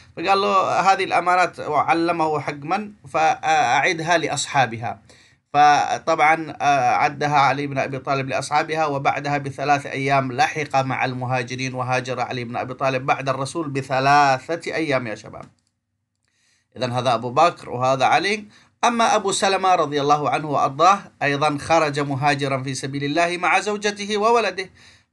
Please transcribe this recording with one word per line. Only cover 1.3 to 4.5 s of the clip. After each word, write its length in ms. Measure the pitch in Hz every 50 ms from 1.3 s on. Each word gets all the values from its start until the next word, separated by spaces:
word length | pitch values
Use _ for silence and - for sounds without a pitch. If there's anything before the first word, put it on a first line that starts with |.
| 180 180 180 165 - -
وعلمه 800 | 95 120 151 139 120 127 156 165 165 170 170 170 156 156 151 147
حق 120 | 135 - 151 143 139
من، 300 | 156 180 202 214 208 - _ - 139 -
"فأعدها 1040 | 160 160 156 147 - - 156 160 156 143 117 127 143 139 185 180 160 160 165 175 165
لأصحابها." 840 | 151 - 127 139 - -